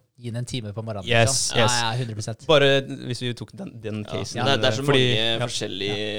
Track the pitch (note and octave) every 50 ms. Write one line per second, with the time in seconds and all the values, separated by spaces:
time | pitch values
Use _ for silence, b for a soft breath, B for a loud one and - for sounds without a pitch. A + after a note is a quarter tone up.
0 | _ _ _ - A#2+ A#2+ A2 A#2+ A#2+ - - B2+ G#2 G#2 G2 A2+ A2 A2+ G#2+ G2+
1 | F#2+ A#2 A#2+ A#2 A#2 A2 - - - - - B2 A2+ A2 B2 A#2+ A#2 A2+ A2+ B2
2 | B2+ A#2 G#2+ G#2 G#2+ - A2 - - - D#3+ C#3+ C#3 C#3 C#3 C#3 C3+ C3+ C#3 B2+
3 | B2 B2+ B2 - B2+ B2 A#2+ - A#2 - - - F#3+ - - A#2 G#2+ G#2+ G#2 G#2+
4 | G#2 - - A2 G#2 - - A#2+ B2 C3+ C#3 B2+ - B2+ - C3+ C#3 C#3+ C3+ C3
5 | B2+ B2 A#2+ G#2+ A2+ A2+ A2+ A2+ B2 A#2 A2 - A2 G#2 G2 F#2 G2 G2+ G#2 G#2
6 | G#2+ G#2 G#2